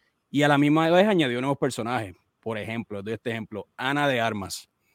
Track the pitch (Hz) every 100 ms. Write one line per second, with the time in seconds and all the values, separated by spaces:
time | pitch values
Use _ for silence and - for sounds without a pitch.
0 | _ _ _ 139 143 143 147 156 165 180
1 | 214 185 131 120 135 135 139 - 113 123
2 | 98 90 _ _ 113 107 98 113 101 101
3 | 101 113 120 113 104 107 - - 127 143
4 | 143 123 113 107 90 - - _ _